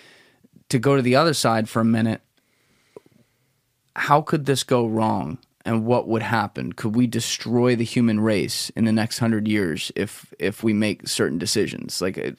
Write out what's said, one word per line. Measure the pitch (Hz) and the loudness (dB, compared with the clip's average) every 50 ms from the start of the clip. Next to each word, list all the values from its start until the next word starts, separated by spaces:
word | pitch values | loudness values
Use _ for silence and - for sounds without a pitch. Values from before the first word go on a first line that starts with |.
| - - - - _ _ _ _ _ _ _ - _ _ | -20 -20 -20 -20 _ _ _ _ _ _ _ -20 _ _
to | - 127 | -2 0
go | 113 143 139 | 2 2 2
to | 139 | 2
the | 123 123 123 | 2 4 4
other | 135 160 170 143 | 4 4 2 2
side | - - 123 113 113 110 | 2 2 2 2 2 -2
for | - - 117 | -2 0 0
a | 113 | 2
minute, | 113 113 110 113 113 107 - - _ _ _ _ _ _ _ _ _ _ _ _ _ _ - _ _ _ _ _ _ _ _ _ _ _ _ _ _ _ _ _ _ _ | 2 2 2 2 0 -2 -4 -8 _ _ _ _ _ _ _ _ _ _ _ _ _ _ -20 _ _ _ _ _ _ _ _ _ _ _ _ _ _ _ _ _ _ _
how | - - - 147 151 | -8 2 4 4 4
could | 151 - - 156 139 | 4 2 -2 0 0
this | 139 135 127 - | 0 -2 -2 0
go | - 131 123 117 | 2 2 2 2
wrong? | 113 110 110 110 107 104 101 67 76 - - _ _ _ _ _ | 2 0 0 2 2 0 0 -2 -6 -8 -10 _ _ _ _ _
And | - 117 113 110 | -2 -2 0 2
what | 117 123 120 - | 2 2 2 2
would | 90 113 110 | 0 -2 -2
happen? | 110 101 117 110 101 101 - 67 64 64 - | -2 0 0 -2 -2 -2 -6 -8 -8 -8 -8
Could | - - 110 104 | -6 -4 -2 2
we | 120 123 | 2 0
destroy | 117 107 113 117 - - - - - 117 120 123 127 123 | 2 0 -4 -4 -4 -6 -6 -4 0 2 2 4 4 2
the | 113 117 | 2 0
human | - - 127 120 117 110 104 | -2 0 2 2 2 2 2
race | 107 110 107 95 69 - - - - - - | 2 2 2 0 0 -2 -4 -6 -8 -8 -2
in | - 110 | 0 2
the | 113 110 | 2 2
next | 110 107 107 - - | 2 0 -2 -2 -2
hundred | 120 113 113 104 107 | 0 0 0 0 0
years | 107 107 104 98 82 76 - - - - | 0 0 0 0 -2 -2 -4 -6 -8 -4
if, | - 98 95 - - - _ - - | -6 -6 -6 -6 -16 -20 _ -10 -4
if | - 95 107 - - | -4 -4 -4 -2 0
we | 113 107 | 0 2
make | 104 107 104 98 - - | 2 0 0 -2 -4 -6
certain | - - - 113 76 71 87 | -8 -2 -2 0 0 0 -4
decisions? | 82 - - 110 95 73 62 - - - - - | -4 -2 0 0 0 -2 -4 -10 -10 -10 -6 -4
Like, | 87 95 80 | -4 -4 -4
uh, | - - 69 - | -4 -8 -8 -8